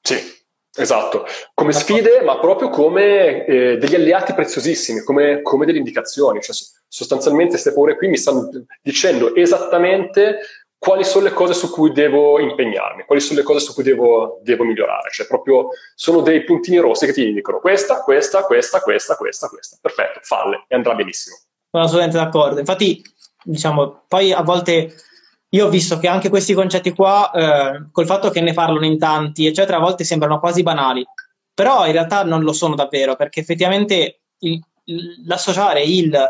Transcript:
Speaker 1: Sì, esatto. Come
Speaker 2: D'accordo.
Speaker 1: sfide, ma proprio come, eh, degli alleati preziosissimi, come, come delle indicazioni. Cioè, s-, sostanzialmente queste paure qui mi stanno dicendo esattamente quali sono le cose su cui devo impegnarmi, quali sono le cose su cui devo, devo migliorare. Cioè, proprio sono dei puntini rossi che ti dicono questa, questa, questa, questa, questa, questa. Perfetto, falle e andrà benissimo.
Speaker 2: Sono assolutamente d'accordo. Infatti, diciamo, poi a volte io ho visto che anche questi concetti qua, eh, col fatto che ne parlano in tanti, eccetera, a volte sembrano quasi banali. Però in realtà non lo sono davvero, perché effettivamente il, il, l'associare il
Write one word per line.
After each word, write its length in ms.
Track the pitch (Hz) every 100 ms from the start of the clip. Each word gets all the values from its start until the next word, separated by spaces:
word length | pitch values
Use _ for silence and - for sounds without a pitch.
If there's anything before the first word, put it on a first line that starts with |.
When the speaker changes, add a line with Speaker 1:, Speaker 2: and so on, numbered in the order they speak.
Speaker 1:
Sì, 140 | - 123 - - _ _ _ -
esatto. 480 | 127 117 - 104 - - -
Come 180 | - 151
Speaker 2:
D'accordo. 220 | 143 -
Speaker 1:
sfide, 280 | 214 202 -
ma 180 | 160 127
proprio 300 | 165 190 262
come, 760 | - 151 185 202 202 170 127 -
eh, 320 | 131 123 117
degli 180 | 139 175
alleati 380 | 160 185 -
preziosissimi, 680 | - 151 143 135 160 - 110
come, 380 | - 139 147 143
come 240 | - 135 151
delle 140 | 156
indicazioni. 600 | 123 110 - - 139 107
Cioè, 140 | - 113
s-, 280 | - _ _
sostanzialmente 640 | - - 131 151 147 175
queste 220 | 175 147
paure 240 | 139 151 147
qui 100 | 190
mi 100 | 139
stanno 320 | - 131 110 131 123 -
dicendo 540 | 139 139 190 131 117 -
esattamente 1040 | 175 175 - 175 180 196 185 202 208 208 - - _ _
quali 260 | - 190
sono 220 | 190 196 196
le 80 |
cose 200 | - 180
su 180 | 175 175
cui 200 | - 156
devo 480 | 139 147 143 147 147
impegnarmi, 680 | 143 - 117 98 98 - -
quali 140 | 143
sono 200 | 143 143
le 60 | 143
cose 140 | 147
su 140 | -
cui 100 | -
devo, 560 | 131 120 120 113 113 -
devo 200 | 123 117
migliorare. 460 | 117 107 98 101 -
Cioè, 160 | - -
proprio 420 | 127 - 131 - - - _
sono 260 | - 165
dei 220 | 156 160
puntini 340 | - 170 - 175
rossi 300 | 139 - 143
che 60 |
ti 200 | 135 113
dicono 260 | 104 - -
questa, 440 | 180 202 - 254
questa, 400 | - 139 - 196
questa, 360 | 190 120 - 139
questa, 340 | 110 104 - -
questa, 320 | 104 - -
questa. 280 | - - _
Perfetto, 380 | - - 95 -
falle 440 | - 107 98 98 _
e 80 | 127
andrà 180 | 120
benissimo. 420 | 107 95 - - - _ _ _
Speaker 2:
Sono 120 | 165
assolutamente 400 | 160 170 165 165
d'accordo. 360 | 160 160 147 143
Infatti, 420 | 160 185 202 - - _ _ _
diciamo, 600 | - 151 160 147 143 - _
poi 240 | 185 196
a 120 | 175
volte 500 | 165 180 175 165 160 - _ _ _ _ _
io 180 | 185 208
ho 20 |
visto 280 | 180 160 165
che 100 | 175
anche 220 | 185 196
questi 240 | 196 190
concetti 380 | 190 185 185 185
qua, 400 | 180 190 202 202
eh, 560 | 175 160 147 135 143 151
col 140 | - 165
fatto 240 | 196 202
che 120 | 175
ne 120 | 165
parlano 320 | 160 165 156 160
in 140 | 156
tanti, 480 | 156 151 151 151 156
eccetera, 300 | 156 190 175
a 40 |
volte 220 | 170 180
sembrano 360 | 165 160 151 151
quasi 240 | 170 170
banali. 400 | 165 160 131 127 127 - - _ _
Però 320 | - 226 262 165
in 80 |
realtà 300 | 160 165 202
non 200 | 180 160
lo 80 | 156
sono 240 | 156 165 147
davvero, 400 | 139 139 135 131
perché 240 | 147 -
effettivamente 800 | 160 170 180 202 208 185 143 _ _ _
il, 220 | 170 165 - _
il, 400 | - 170 170 175 165
l'associare 560 | 175 - 180 202 147
il 300 | 151 180 160 143